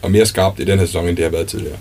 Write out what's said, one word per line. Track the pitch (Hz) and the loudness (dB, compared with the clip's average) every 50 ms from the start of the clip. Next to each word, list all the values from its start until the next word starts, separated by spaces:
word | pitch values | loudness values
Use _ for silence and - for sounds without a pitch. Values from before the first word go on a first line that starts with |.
| - | 0
og | 95 | 2
mere | 95 104 110 | 4 4 4
skarpt | 110 - - 92 95 95 - | 4 2 0 0 0 0 -2
i | - | 0
den | 95 98 98 | 0 2 2
her | 92 | 2
sæson, | 82 - 85 85 87 | 0 -2 -2 -2 -2
end | 87 | 0
det | 82 82 | 0 0
har | 80 80 | 0 0
været | 82 85 | -2 -4
tidligere. | - - 104 85 76 76 - | -4 -6 -8 -8 -8 -10 -12